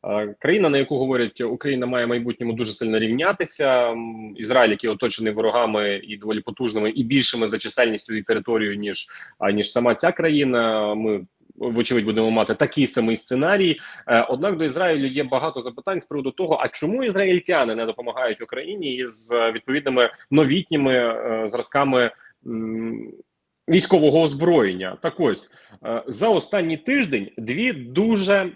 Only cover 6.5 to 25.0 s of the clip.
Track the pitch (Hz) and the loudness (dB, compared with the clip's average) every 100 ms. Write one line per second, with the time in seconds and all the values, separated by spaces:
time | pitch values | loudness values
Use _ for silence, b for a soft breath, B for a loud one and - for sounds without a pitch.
6.5 | 104 123 107 107 113 117 139 120 120 110 | -6 -4 0 -2 0 0 2 0 0 -2
7.5 | 107 107 - 120 107 - 110 101 110 98 | -2 -4 0 0 0 -4 -8 -2 -2 0
8.5 | 113 107 101 104 95 - B B B 101 | 0 0 -4 -6 -6 -10 B B B 0
9.5 | 104 101 - 120 110 170 - 165 147 139 | 0 0 2 2 2 0 0 0 2 2
10.5 | 120 113 110 104 107 110 104 90 _ _ | 2 2 0 0 0 0 -2 -4 _ _
11.5 | - 123 117 117 123 107 107 113 113 104 | -8 -4 -2 0 0 2 2 2 2 2
12.5 | 110 147 - 131 - 113 113 - 127 156 | 2 0 2 0 2 0 -2 -2 -2 2
13.5 | 202 185 151 B B - 117 120 127 185 | 2 2 0 B B 2 2 2 0 -2
14.5 | 175 160 135 180 156 135 131 135 131 156 | 0 -2 0 0 2 0 -2 -2 -2 -2
15.5 | 139 120 120 190 185 - 151 131 - 180 | -6 -10 -8 -6 -6 -6 -6 -6 -4 0
16.5 | 156 131 - 151 233 254 196 196 180 180 | 0 0 -2 -2 -2 -2 0 2 2 2
17.5 | 170 120 113 113 110 120 117 123 107 113 | 0 2 0 -4 -4 -8 -4 -4 -4 -8
18.5 | 123 156 202 151 127 127 110 113 120 113 | -10 -8 -8 -6 -6 -8 -10 -4 0 0
19.5 | 110 - 139 139 127 120 B B 143 143 | -2 -4 -2 0 2 2 B B 4 4
20.5 | 160 - 156 135 127 120 113 117 113 110 | 2 0 0 2 4 2 -2 -2 -2 -2
21.5 | 120 113 139 139 127 117 B B B - | -4 -2 0 2 4 2 B B B -10
22.5 | 113 113 113 113 113 113 - - _ _ | -8 -6 -6 -6 -8 -12 -18 -20 _ _
23.5 | _ - 170 - 185 151 151 160 139 165 | _ 2 2 4 6 6 6 4 2 2
24.5 | 170 104 92 92 - | 4 2 0 -8 -6